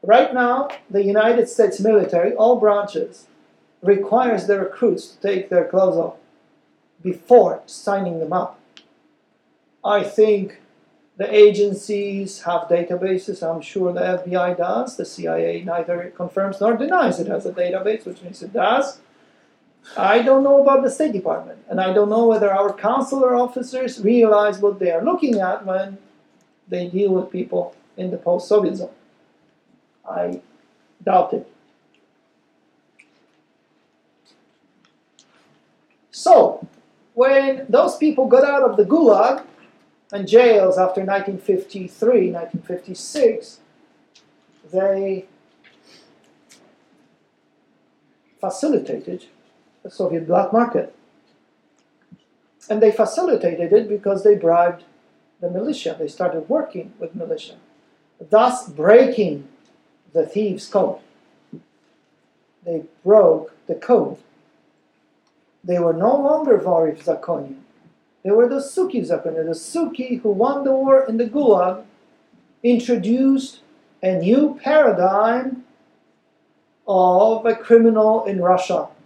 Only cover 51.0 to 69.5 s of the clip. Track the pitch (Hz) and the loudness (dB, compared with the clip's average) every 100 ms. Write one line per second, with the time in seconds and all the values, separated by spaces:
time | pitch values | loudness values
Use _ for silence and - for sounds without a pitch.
51 | _ _ _ _ _ _ _ _ _ _ | _ _ _ _ _ _ _ _ _ _
52 | _ - _ _ _ _ - 214 220 214 | _ -20 _ _ _ _ -6 2 2 4
53 | 214 - 359 220 180 165 170 208 214 208 | -2 0 -2 0 -2 -4 2 2 2 -6
54 | 196 196 214 208 165 170 175 170 _ _ | -4 0 2 4 4 2 2 -2 _ _
55 | _ _ _ _ 175 180 240 294 - 160 | _ _ _ _ -8 -6 -6 -6 -8 -8
56 | 151 - 180 165 151 208 - 180 - - | -10 -6 -6 -4 -4 -4 -4 -10 -14 -14
57 | 170 - 160 156 - - _ _ _ _ | -14 -12 -10 -10 -12 -20 _ _ _ _
58 | _ _ 165 208 247 247 - 147 160 226 | _ _ 0 2 2 -2 -12 -4 4 6
59 | 262 - 170 143 139 _ _ _ _ _ | 6 0 -4 -4 -14 _ _ _ _ _
60 | _ 165 156 202 214 180 - 202 - - | _ -4 -4 -4 -6 -6 -4 -2 -2 -6
61 | _ _ _ _ _ - _ _ _ _ | _ _ _ _ _ -20 _ _ _ _
62 | _ _ _ _ _ _ 175 165 - _ | _ _ _ _ _ _ -10 -10 -10 _
63 | 180 214 180 156 - _ _ - - 240 | 4 6 6 2 -2 _ _ -10 0 0
64 | - - _ _ _ _ _ _ _ _ | 0 -8 _ _ _ _ _ _ _ _
65 | _ _ _ _ _ _ 180 175 170 160 | _ _ _ _ _ _ -6 -2 0 0
66 | 208 285 277 311 294 208 185 170 160 151 | 0 2 2 0 2 2 2 0 0 -4
67 | - 156 - 160 139 135 _ _ _ _ | -6 -6 -4 -8 -8 -18 _ _ _ _
68 | _ _ 190 214 240 277 - - 370 240 | _ _ 0 2 2 0 -6 -4 -4 -4
69 | 160 170 170 160 160 | -4 -4 -4 -6 -6